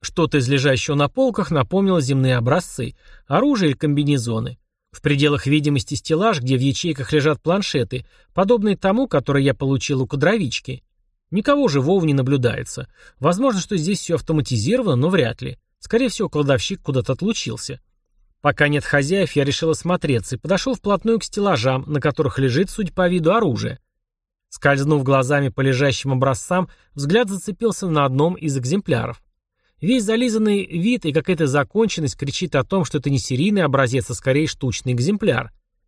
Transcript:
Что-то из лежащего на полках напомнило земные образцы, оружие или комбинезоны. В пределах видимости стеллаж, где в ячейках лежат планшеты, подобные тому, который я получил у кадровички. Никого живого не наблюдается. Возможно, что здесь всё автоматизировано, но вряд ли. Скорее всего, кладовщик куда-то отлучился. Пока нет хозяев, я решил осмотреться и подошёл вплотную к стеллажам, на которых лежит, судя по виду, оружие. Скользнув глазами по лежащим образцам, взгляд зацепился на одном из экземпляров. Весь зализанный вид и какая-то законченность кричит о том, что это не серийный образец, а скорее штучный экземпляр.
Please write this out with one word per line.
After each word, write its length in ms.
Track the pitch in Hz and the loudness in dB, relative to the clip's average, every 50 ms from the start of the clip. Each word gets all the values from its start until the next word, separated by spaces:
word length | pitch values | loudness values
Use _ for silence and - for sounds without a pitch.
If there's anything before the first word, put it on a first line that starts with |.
Что-то 360 | - - - 175 160 - - 143 | -14 -8 -2 0 0 2 2 2
из 100 | 120 127 | 2 2
лежащего 480 | 143 135 131 143 131 110 - - 143 | 2 2 4 2 2 2 0 0 0
на 140 | 143 143 143 | 0 0 0
полках 420 | - 254 269 254 202 - 180 - | 2 2 2 2 2 0 -2 0
напомнило 480 | 170 139 123 - 180 196 196 190 185 170 | 0 0 0 2 2 2 2 4 2 2
земные 380 | 131 127 139 135 131 131 127 123 | 2 2 2 2 4 2 2 2
образцы, 580 | 117 127 147 180 - - - - 117 120 - _ _ - - - _ - | 2 2 2 0 0 -4 -8 -8 -8 -10 -10 _ _ -20 -20 -16 _ 0
оружие 440 | 139 185 262 294 277 208 185 151 | 0 2 4 4 2 2 2 0
или 60 | 131 - | 0 0
комбинезоны. 840 | 160 147 143 147 147 143 143 131 117 120 110 110 117 - - - _ _ _ _ _ _ - | 0 0 2 2 2 2 2 0 0 -2 -4 -4 -4 -6 -10 -14 _ _ _ _ _ _ -12
В 80 | - | -4
пределах 440 | - 143 147 139 147 147 143 - - | -2 0 2 2 2 2 2 0 0
видимости 500 | 135 151 156 143 151 143 135 - - 143 | 2 2 2 2 2 0 0 -2 -4 -8
стеллаж, 440 | - - - 160 160 208 226 208 147 | -8 -4 -2 0 2 2 2 0 0
где 160 | 120 131 135 | 0 0 0
в 60 | 123 | 2
ячейках 500 | 131 139 127 - - 170 147 135 123 - | 2 0 0 -2 -2 -4 -4 -4 -4 0
лежат 300 | - 151 135 156 147 - | 0 2 2 2 0 0
планшеты, 640 | - 156 175 208 196 - - 135 117 - 123 127 - - _ _ _ _ - | 0 -2 0 0 0 -2 -2 -2 -2 -2 -6 -10 -10 -12 _ _ _ _ -2
подобные 440 | 180 196 196 247 220 202 214 190 - | 0 2 4 4 2 2 0 0 0
тому, 320 | - 190 196 247 277 - | 2 0 2 2 0 0
который 340 | - 143 - - 139 139 135 | 0 -2 0 0 0 2 2
я 100 | 139 - | 2 0
получил 480 | - 143 135 135 127 - - 143 131 | 0 0 -2 -2 -2 -2 -2 -2 -2
у 60 | 127 - | -2 -2
кадровички. 760 | - 135 147 175 220 220 165 120 - - - - 131 123 _ _ _ _ _ _ _ _ _ - | -2 0 0 2 2 0 -2 -4 -6 -8 -10 -10 -14 -14 _ _ _ _ _ _ _ _ _ -6
Никого 360 | 160 208 - 285 285 285 277 196 | -4 -2 0 2 2 2 2 2
живого 380 | 139 143 127 156 196 190 165 | 2 2 2 2 2 2 2
не 80 | 156 139 | 2 2
наблюдается. 720 | 135 127 131 143 135 123 117 - - 113 - - 127 127 - _ _ - - _ - | 2 2 2 0 2 2 0 0 -2 -8 -10 -12 -12 -14 -14 _ _ -20 -20 _ -2
Возможно, 400 | 131 160 175 202 269 269 214 185 | 0 0 0 2 2 0 0 0
что 160 | - - 208 | -2 -2 -2
здесь 240 | 170 151 190 208 - | -2 0 0 -2 -2
всё 160 | - - 170 | -2 -2 -2
автоматизировано, 800 | 139 - - 160 151 131 - 131 107 101 151 233 254 233 185 131 | -2 0 0 0 0 0 0 0 0 0 0 0 0 2 0 0
но 140 | 120 139 175 | 2 2 2
вряд 320 | 196 165 123 113 113 - | 2 2 0 0 -2 -8
ли. 160 | 127 135 127 - _ _ _ _ | -10 -12 -12 -14 _ _ _ _
Скорее 280 | - - 220 233 269 226 | -8 -2 0 2 2 0
всего, 220 | - - 202 - | -2 -2 -4 -2
кладовщик 520 | - 151 147 139 135 120 - - 196 - | -2 0 2 2 2 2 0 -4 -8 -8
куда-то 300 | - - 135 127 - - | -6 -2 -2 -2 0 -2
отлучился. 720 | 131 - 175 220 226 - - - - 117 - - 131 - _ _ _ _ _ _ _ _ _ _ _ _ | -4 -2 -2 -4 -2 -4 -6 -8 -8 -10 -10 -12 -14 -14 _ _ _ _ _ _ _ _ _ _ _ _
Пока 260 | - 143 - - 147 147 | -2 0 2 2 2 2
нет 160 | 147 143 - | 2 0 -2
хозяев, 500 | - - 143 139 147 190 196 190 - - | 0 0 0 2 2 2 0 0 0 2
я 100 | 143 135 | 0 0
решил 260 | 143 131 - 160 160 | 0 0 -2 0 -2
осмотреться 640 | 156 - - 170 180 170 - 151 127 110 - - 127 | -2 0 0 -2 -2 0 0 0 0 0 -2 -4 -10
и 40 | - | -6
подошёл 340 | - 151 190 175 - 269 247 | -2 0 0 0 0 -2 -4
вплотную 460 | - - 202 202 - - 226 226 220 | -2 -2 0 0 0 2 0 0 0
к 40 | - | -2
стеллажам, 600 | - - 208 202 196 170 120 113 131 131 131 139 | -4 -4 -2 0 0 0 2 0 0 0 -2 -4
на 160 | 147 151 139 | -4 -4 -2
которых 380 | - 151 - - 156 135 - 135 | 0 0 0 0 0 -2 0 0
лежит, 320 | 135 131 120 151 202 - | 0 2 2 2 0 -2
судя 200 | - - 202 160 | -2 -4 -6 -4
по 160 | - - 180 175 | -2 0 0 2
виду, 260 | 180 180 156 160 202 | 2 2 2 4 2
оружие. 460 | 233 220 156 113 101 110 113 123 - _ _ _ _ _ _ _ _ _ _ _ _ _ _ | 4 2 0 0 -2 -4 -6 -8 -10 _ _ _ _ _ _ _ _ _ _ _ _ _ _
Скользнув 540 | - - - 143 143 135 139 151 156 143 131 | -10 -2 2 2 2 2 2 2 2 2 2
глазами 460 | 135 139 135 127 127 147 143 143 127 | 2 2 2 2 2 0 0 0 0
по 120 | - - | -2 0
лежащим 500 | 135 135 127 123 143 139 - - - 139 | 0 0 2 2 2 0 0 0 -2 -2
образцам, 560 | 131 127 135 139 127 - - - 180 185 180 - - _ _ _ - | 0 0 2 0 0 -2 -4 -2 -2 -2 -2 -4 -8 _ _ _ -10
взгляд 360 | 143 143 143 190 233 247 190 | -6 -2 2 2 2 2 2
зацепился 580 | 196 180 - 214 185 - 233 220 - - 196 175 | -2 -8 -8 -8 -8 -2 -2 -2 -2 -2 -4 -2
на 160 | 156 147 139 | 0 2 2
одном 300 | 135 131 135 151 170 185 | 2 2 2 2 0 0
из 240 | - 156 156 135 135 | -2 -4 -4 -4 -2
экземпляров. 640 | 123 127 170 208 - 185 139 117 117 120 120 - _ _ _ _ _ _ _ _ _ _ _ - | -2 -2 -2 -2 0 -2 -2 -2 -2 -6 -8 -12 _ _ _ _ _ _ _ _ _ _ _ -6
Весь 240 | 143 196 262 254 196 | -2 0 0 0 2
зализанный 600 | 208 220 233 254 247 214 220 214 214 202 202 - | 0 0 0 0 0 0 0 2 2 0 0 -2
вид 400 | - 160 170 175 233 254 - - | -4 -4 -2 0 0 0 0 -2
и 80 | 156 139 | -2 -4
какая-то 340 | 160 - - 180 156 160 131 | -4 -2 -2 -2 -2 0 0
законченность 720 | 135 147 135 - - 214 226 208 - 175 151 131 - - | 0 0 -2 -2 -2 -2 -2 -2 -2 -4 -4 -4 -4 -6
кричит 380 | 139 139 - - 185 - - | -8 -8 -6 -6 -6 -4 -2
о 80 | 139 127 | -2 -2
том, 200 | - 196 190 151 | 0 -2 -2 -2
что 140 | - - 143 | -2 -4 -4
это 120 | - 143 | -2 0
не 100 | 139 131 | -2 -2
серийный 420 | - - 127 120 170 214 208 196 | -2 -2 -2 0 0 0 2 2
образец, 480 | 165 143 131 139 135 117 131 127 - - | 0 0 2 0 0 2 0 -2 -2 -4
а 60 | 120 | -8
скорее 320 | - - 135 131 147 160 - | -6 -2 0 0 2 0 -2
штучный 460 | - - 135 127 - - - 127 123 | -4 -4 -6 -4 -4 -4 -4 -2 -2
экземпляр. 580 | 120 123 170 214 196 220 180 123 - - - - _ _ _ _ _ _ | 0 0 0 0 0 0 0 0 0 -2 -6 -12 _ _ _ _ _ _